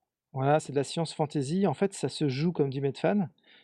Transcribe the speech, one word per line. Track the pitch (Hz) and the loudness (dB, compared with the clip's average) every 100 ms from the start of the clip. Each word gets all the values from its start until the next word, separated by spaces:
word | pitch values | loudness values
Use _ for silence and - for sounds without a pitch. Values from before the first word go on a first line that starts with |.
| _ _ _ | _ _ _
Voilà, | 135 135 156 | -2 2 2
c'est | - | 2
de | 139 | -2
la | 131 | -2
science | 170 160 | -2 -4
fantasy. | - 151 151 131 185 196 | -2 -2 -2 -2 2 0
En | |
fait, | - 196 | 2 0
ça | - 135 | 0 -4
se | - 151 | 0 0
joue | 131 170 | 2 0
comme | 165 139 | 2 0
du | 135 | 0
Medfan, | 139 - 160 208 170 - _ - | -2 0 2 2 0 -6 _ -20